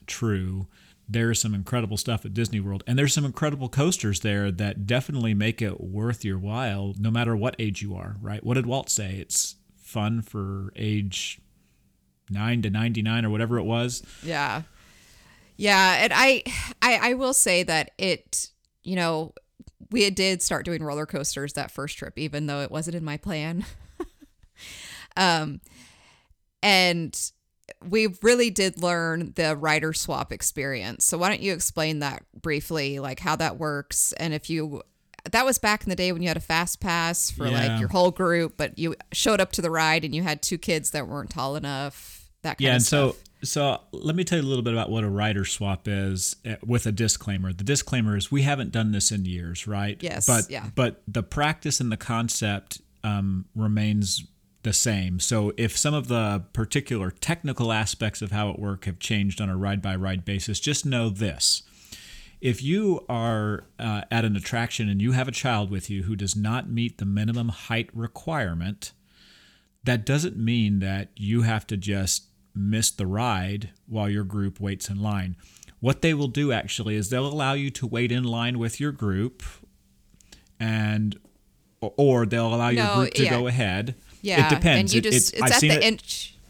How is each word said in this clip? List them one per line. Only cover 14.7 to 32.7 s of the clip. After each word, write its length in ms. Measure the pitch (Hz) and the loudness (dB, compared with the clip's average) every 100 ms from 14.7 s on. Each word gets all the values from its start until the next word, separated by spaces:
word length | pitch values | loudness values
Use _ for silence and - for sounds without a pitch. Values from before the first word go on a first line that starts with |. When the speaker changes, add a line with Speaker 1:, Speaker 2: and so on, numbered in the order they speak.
| - - - - - - - _ - | -16 -20 -20 -20 -20 -20 -20 _ -2
Speaker 2:
Yeah, 360 | 202 190 190 170 | 4 6 6 6
and 80 | 220 | 4
I, 280 | - 262 262 - - - - | 6 6 4 0 -6 -8 0
I, 280 | 240 233 233 | 2 4 2
I 40 | |
will 180 | 254 262 | 2 2
say 300 | 262 - 180 | 2 4 4
that 300 | 180 160 - - | 2 0 0 -2
it, 540 | 190 156 - - - _ _ _ | -2 -2 -4 -8 -8 _ _ _
you 100 | - | -6
know, 380 | 185 170 156 160 - - - - - - | -2 0 -2 -4 -12 -20 -20 -20 -20 -4
we 200 | 233 202 | 2 4
did 320 | 190 190 185 | 4 2 2
start 240 | - 160 175 | 0 -2 -2
doing 160 | 170 | -4
roller 240 | 151 147 156 | -4 -4 -4
coasters 480 | 185 143 - 143 | -4 -4 -6 -6
that 160 | 143 139 | -6 -8
first 260 | - 143 - | -8 -10 -8
trip, 220 | - - | -12 -8
even 260 | 151 147 151 | -6 -4 -4
though 140 | 143 | -4
it 100 | 139 | -4
wasn't 240 | 151 156 170 | -6 -6 -6
in 80 | |
my 120 | 156 147 | -6 -6
plan. 480 | - 156 156 170 - - - - | -6 -4 -4 -4 -6 -12 -18 -14
<laughs> 60 | 339 _ - _ _ _ - - - - - - | -14 _ -20 _ _ _ -20 -18 -16 -18 -8 0
Um, 440 | 190 165 156 139 - - - - _ _ _ _ _ _ | 4 4 0 -6 -14 -20 -20 -20 _ _ _ _ _ _
and 560 | 208 190 180 170 160 - - - _ _ - - 170 | 4 6 6 2 -2 -6 -8 -10 _ _ -20 -18 -2
we 200 | 214 220 180 | 2 2 2
really 280 | 220 247 233 | 4 6 4
did 320 | 196 190 - | 2 0 0
learn 500 | 175 170 165 165 165 - | 0 0 0 -2 -4 -2
the 200 | 156 147 | 0 0
rider 360 | 156 156 156 | 2 2 0
swap 400 | 160 - 143 - | -2 -4 -4 -6
experience. 720 | 104 - - 139 127 98 - | -4 -4 -4 -4 -6 -8 -2
So 140 | - - | 0 2
why 100 | 180 | 0
don't 120 | 214 | 0
you 120 | 196 | -2
explain 480 | 175 - - 156 156 | -2 -2 0 -2 -2
that 240 | 143 - - - | -4 -6 -12 -10
briefly, 580 | - 143 - | -4 -4 -2